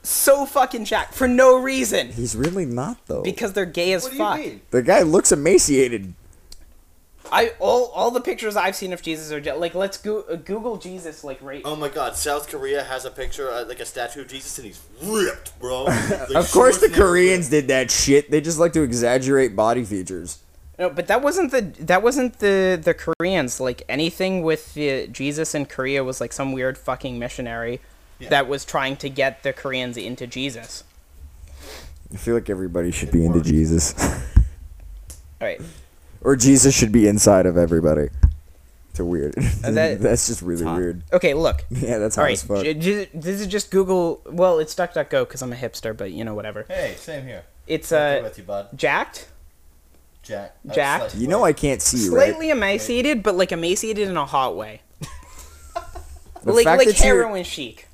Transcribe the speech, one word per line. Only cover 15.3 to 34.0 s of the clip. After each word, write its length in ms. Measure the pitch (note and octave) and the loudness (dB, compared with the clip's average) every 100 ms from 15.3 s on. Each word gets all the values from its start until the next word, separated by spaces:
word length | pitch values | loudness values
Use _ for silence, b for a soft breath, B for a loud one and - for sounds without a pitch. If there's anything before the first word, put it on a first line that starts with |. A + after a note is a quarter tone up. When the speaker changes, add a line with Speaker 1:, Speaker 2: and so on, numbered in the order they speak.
| - - - | -4 -16 -12
Speaker 3:
bro. 240 | B2 B2+ | -6 -2
Speaker 2:
<laughs> 260 | D3 A#2 G#2+ | 0 0 -2
Speaker 3:
Like, 200 | F#3+ - | -4 0
Speaker 2:
Of 200 | C#3+ F3+ | 0 4
course 280 | - B3+ - | 6 6 6
the 80 | - | 4
Speaker 3:
Schwarzenegger 60 | |
Speaker 2:
Koreans 500 | - G3 F3 F3+ F#3 | 6 6 6 4 4
Speaker 3:
ripped. 60 | D3 | 2
Speaker 2:
did 160 | D3+ C3+ | 2 4
that 200 | C3 B2 | 0 2
shit. 400 | - - C#3 - | 0 4 4 4
They 100 | D3 | 0
just 180 | D3+ D#3 | 0 2
like 140 | E3+ | 2
to 80 | D#3+ | 4
exaggerate 760 | C#3 A#2+ A#2+ B2+ C3 C#3 B2+ | 0 2 2 2 4 4 2
body 300 | G2 A2 B2 | 2 2 2
features. 540 | G#2+ G2 F2+ F2+ F2 - _ - - - | -2 -6 -6 -10 -12 -16 _ -20 -20 -6
Speaker 1:
No, 120 | F3+ | -4
but 180 | D3 E3+ | -4 0
that 140 | A3+ | 0
wasn't 300 | C#4+ F4+ D4+ | 2 0 0
the, 100 | C4+ F#3+ - | 0 -4 -8
that 220 | D#3+ F#3 | 0 2
wasn't 360 | A3+ B3+ B3+ - | 2 0 -2 0
the, 380 | G#3 G3 F#3 F3+ | 2 4 2 2
the 120 | E3 | 0
Koreans. 640 | D#3+ - D#3+ F3 F#3 B2+ - | -2 -4 -4 -2 0 -2 -4
Like, 220 | B2+ B2 - | -4 -6 -6
anything 540 | C3 E3 - F#3+ F#3 | -2 -2 -2 -2 0
with 320 | D#3+ D#3 - | 0 -2 -6
the 340 | D3 D3 C3+ - | -4 -2 -2 -6
Jesus 460 | A#2+ C3+ D3 D#3 | -6 -4 -4 -4
in 120 | D3+ C#3 | -4 -6
Korea 360 | - C3 C#3 | -6 -2 -2
was, 160 | C3 C3 | -4 -6
like, 140 | A#2+ | -8
some 180 | - C3+ | -6 -6
weird 260 | C3+ B2+ B2+ | -2 -4 -4
fucking 400 | - B2+ C3+ B2 | -8 -6 -8 -8
missionary 600 | A#2+ - A#2+ A#2 A#2 A#2+ b b _ - | -10 -8 -8 -6 -8 -8 b b _ -20
Speaker 3:
Yeah. 100 | A#2+ | -2
Speaker 1:
that 180 | C#3+ C3 | 0 0
was 160 | C#3 | -6
trying 320 | - D3+ C3+ C#3 | -4 -4 -4 -6
to 120 | C#3 | -8
get 340 | C3+ C3+ - | -2 -2 -2
the 100 | C#3 | -6
Koreans 420 | B2+ C#3 B2+ B2 | -6 -8 -6 -6
into 320 | A#2 G2+ B2 A#2+ | -8 -10 -10 -10
Jesus. 560 | B2+ C#3 A2+ A2+ - - - _ - - - - B B B B - - | -8 -8 -8 -16 -18 -18 -20 _ -20 -20 -20 -20 B B B B -20 -16
Speaker 2:
I 40 | F#2+ | -10
feel 160 | - | -2
like 140 | A#2 G#2+ | -2 -2
everybody 420 | F#2+ F#2 F2 F2 | -6 -4 -2 -2
should 180 | E2 - | -4 0
Speaker 3:
It 40 | |
Speaker 2:
be 120 | E2+ | 2
into 120 | E2 E2+ | 4 2
Speaker 3:
worked. 100 | D#2+ | 2
Speaker 2:
Jesus. 440 | D2+ D#2+ E2 D2+ - | 2 4 2 0 -2